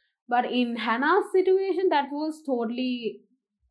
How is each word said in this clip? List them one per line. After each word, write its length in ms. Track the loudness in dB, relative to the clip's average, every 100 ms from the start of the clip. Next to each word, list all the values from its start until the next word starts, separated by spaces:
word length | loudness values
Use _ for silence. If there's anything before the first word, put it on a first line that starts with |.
| _ _ -4
But 220 | -2 0
in 260 | 0 -2 -2
Hannah's 540 | -2 0 2 2 2
situation, 580 | 2 4 4 2 0 2
that 200 | 2 0
was 300 | -4 -6 -6 -4
totally, 760 | -4 -4 -4 -4 -4 -6 -10 _ _ _ _ _